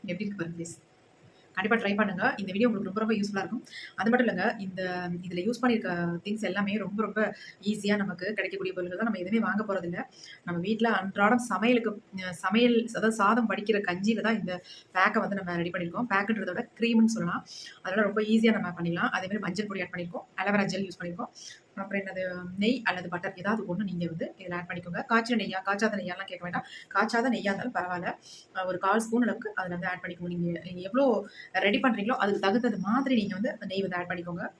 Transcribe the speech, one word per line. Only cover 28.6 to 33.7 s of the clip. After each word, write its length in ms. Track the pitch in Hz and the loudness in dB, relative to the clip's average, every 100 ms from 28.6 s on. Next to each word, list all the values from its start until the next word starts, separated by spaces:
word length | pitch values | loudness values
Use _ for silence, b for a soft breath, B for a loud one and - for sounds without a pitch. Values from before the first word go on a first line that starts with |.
| 185 | -2
ஒரு 120 | 180 | 0
கால் 240 | 190 214 | 4 4
ஸ்பூன் 220 | 220 226 | 4 2
அளவுக்கு 260 | 226 190 214 | 2 2 -4
அதுல 200 | - 185 | -6 -4
வந்து 160 | 175 185 | -4 -4
ஆட் 140 | 180 | -6
பண்ணிக்கோங்க. 280 | 180 175 180 | -8 -8 -6
நீங்க, 260 | 175 175 165 | -2 -2 -2
நீங்க 200 | 175 180 | -8 -10
எவ்வளோ 220 | 185 247 277 208 B B B 185 | -2 4 4 4 B B B 2
ரெடி 200 | 196 214 | 4 4
பண்றீங்களோ 380 | 262 214 202 - | 2 2 0 2
அதுக்கு 240 | 202 196 | 2 2
தகுந்தது 380 | 196 226 240 180 | 4 4 2 0
மாதிரி 340 | 180 247 269 | 0 0 4
நீங்க 200 | 247 202 | 2 2
வந்து 160 | 190 240 | -2 -4
அந்த 160 | 320 | -4
நெய் 160 | 185 | -6